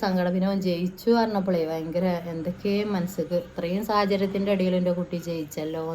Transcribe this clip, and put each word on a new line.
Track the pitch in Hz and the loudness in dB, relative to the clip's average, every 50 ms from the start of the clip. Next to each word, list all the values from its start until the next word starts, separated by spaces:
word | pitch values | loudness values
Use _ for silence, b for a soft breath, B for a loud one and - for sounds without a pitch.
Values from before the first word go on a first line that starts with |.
| 220 | 0
സങ്കടം. | 196 185 180 180 180 180 | 0 2 2 2 2 2
പിന്നെ | 185 185 196 | 2 2 2
അവൻ | 196 196 185 180 | 0 0 0 0
ജയിച്ചു | 175 170 180 180 190 - - 233 233 233 | 0 0 -2 -4 -4 -2 2 4 4 4
പറഞ്ഞപ്പോഴേ | 226 220 214 196 185 196 185 165 160 156 | 4 2 2 0 0 2 2 2 0 0
ഭയങ്കര | 165 165 160 165 160 175 190 185 175 170 175 170 165 | -2 -4 -4 -2 -2 0 0 0 0 -2 -4 -6 -6
എന്തൊക്കെ | 165 156 180 180 - - 202 202 202 208 214 202 | -4 -4 -6 -6 -4 -2 -2 0 0 0 0 0
മനസ്സിക്ക്, | 180 170 180 - - 160 - 175 175 170 - | -2 -2 -2 -2 -4 -4 0 0 -2 -2 -2
ഇത്രയും | - 190 175 170 185 202 226 220 | -8 -6 -4 -2 -2 -2 0 2
സാഹചര്യത്തിൻ്റെ | 214 208 208 190 202 190 196 190 196 196 196 202 202 | 2 2 4 4 2 2 2 0 0 0 2 2 2
ഇടയിൽ | 185 185 185 180 180 | 2 4 2 2 2
എൻ്റെ | 180 180 175 180 | 2 2 2 0
കുട്ടി | 175 - 175 170 165 170 | -2 -4 -4 -6 -4 -4
ജയിച്ചല്ലോ | 165 165 151 147 - 160 156 156 160 160 160 160 165 | -4 -4 -6 -6 -6 -6 -4 -4 -4 -4 -4 -4 -4